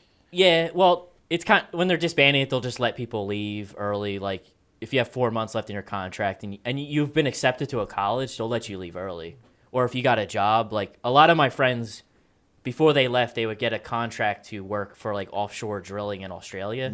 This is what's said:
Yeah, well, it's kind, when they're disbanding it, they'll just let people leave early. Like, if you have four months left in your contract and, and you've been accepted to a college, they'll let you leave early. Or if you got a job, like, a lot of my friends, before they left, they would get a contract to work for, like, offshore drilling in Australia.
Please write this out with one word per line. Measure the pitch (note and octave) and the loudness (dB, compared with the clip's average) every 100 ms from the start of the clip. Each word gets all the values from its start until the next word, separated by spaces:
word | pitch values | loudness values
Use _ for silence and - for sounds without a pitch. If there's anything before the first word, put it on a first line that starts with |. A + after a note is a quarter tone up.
| _ _ _ | _ _ _
Yeah, | F3 F#3 E3 E3 | 2 4 4 2
well, | F3+ F#3 F3 - _ - | 4 4 4 -2 _ -6
it's | E3+ - | -2 2
kind, | G3+ - | 2 2
when | E3+ F#3 | 0 2
they're | E3 | 2
disbanding | E3 D#3+ C#3 C#3+ | 2 4 6 4
it, | C3+ | 2
they'll | C3 | -2
just | B2 - | -2 -2
let | A#2+ A#2 | -2 -2
people | A#2 A2 G2+ | -6 -4 -4
leave | G#2 G#2 G#2 G2 - | -4 -4 -6 -8 -6
early. | G#2 G#2 G#2 G2 | -4 -2 -2 -4
Like, | G2 F#2+ - _ _ _ | -4 -6 -10 _ _ _
if | A2+ | -2
you | B2+ | -2
have | A#2 | 0
four | B2+ A#2+ | 0 0
months | A2+ A2 | 0 -2
left | A2+ G#2 | -4 -6
in | G2+ | -8
your | |
contract | - G2+ F#2 - G#2 F#2+ | -6 -6 -6 -4 -4 -4
and, | G#2 G2 A#2+ | -10 -10 -6
and | C#3 | -6
you've | D3 D3 D3 | -2 0 0
been | D#3 C#3+ | 0 0
accepted | - C3 - C#3 | 2 0 0 -2
to | A#2+ | -2
a | G2 | -2
college, | - G2+ B2 C3 - | -2 0 0 -2 -4
they'll | A2+ | -4
let | A#2 A2 | -4 -4
you | F#2+ | -10
leave | F2 F2+ | -10 -8
early. | F#2+ F2 E2 - _ _ _ | -8 -8 -12 -14 _ _ _
Or | B2+ A#2+ | 0 0
if | |
you | B2+ | 2
got | B2+ A2+ | 2 2
a | G2 | 0
job, | G#2+ G2+ A2 G#2+ | 0 2 2 2
like, | G#2+ G2 _ | -4 -4 _
a | B2 | 4
lot | C3+ D#3+ | 6 8
of | E3 | 6
my | C3+ | 2
friends, | - C3 A#2+ A2 - - _ _ _ _ _ | 2 0 0 -6 -12 -20 _ _ _ _ _
before | B2+ B2 D#3 | -8 2 4
they | C#3+ B2+ | 4 4
left, | B2 A#2 - | 2 0 0
they | A2 | -4
would | G#2+ | -2
get | A#2 | -2
a | A2 | -2
contract | - A#2 A#2 - G#2+ G2+ - | -4 -4 -4 -2 -2 -2 -8
to | G#2+ | -12
work | F#2+ G#2 G2 - | -6 -6 -6 -8
for, | A2 | -6
like, | G2+ F#2+ | -4 -4
offshore | G2+ G2+ - A2 G2+ | -6 -6 -6 -6 -6
drilling | F#2 G2+ G#2 G2 | -6 -6 -6 -6
in | F#2+ | -10
Australia. | F2 - F#2+ G2 A#2+ C3 | -12 -12 -8 -6 -6 -6